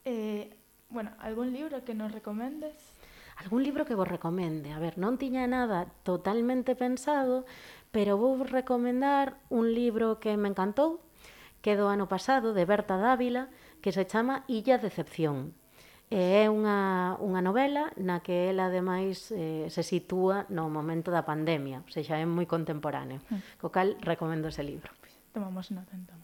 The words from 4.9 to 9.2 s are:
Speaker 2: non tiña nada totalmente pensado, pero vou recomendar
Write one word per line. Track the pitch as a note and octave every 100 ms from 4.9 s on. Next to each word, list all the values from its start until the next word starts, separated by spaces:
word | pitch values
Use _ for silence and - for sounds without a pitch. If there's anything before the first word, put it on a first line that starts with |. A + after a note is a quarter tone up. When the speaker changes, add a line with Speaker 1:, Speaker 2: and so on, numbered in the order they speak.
| F3+
Speaker 2:
non | G3 B3+
tiña | C4+ B3+
nada | B3 B3+ A#3+ F#3 F3+ - -
totalmente | F3+ F#3+ A3+ A#3+ B3+ B3+
pensado, | B3 B3 B3+ - D4 C4 B3+ B3+ - - - -
pero | A3 G3+
vou | G3+ B3 C4 B3
recomendar | B3+ B3+ B3 B3 B3 C#4 C#4+